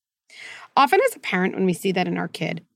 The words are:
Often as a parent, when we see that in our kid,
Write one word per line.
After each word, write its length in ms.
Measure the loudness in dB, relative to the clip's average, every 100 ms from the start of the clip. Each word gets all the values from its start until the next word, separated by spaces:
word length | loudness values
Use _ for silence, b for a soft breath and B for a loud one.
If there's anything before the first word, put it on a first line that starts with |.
| _ _ _ B B B B 2
Often 240 | 4 4 2
as 80 | 0
a 40 |
parent, 340 | -4 0 0 0
when 100 | 0
we 80 |
see 180 | 0 -2
that 160 | 0 -2
in 100 | -2
our 100 | -6
kid, 340 | -6 -6 -6 -12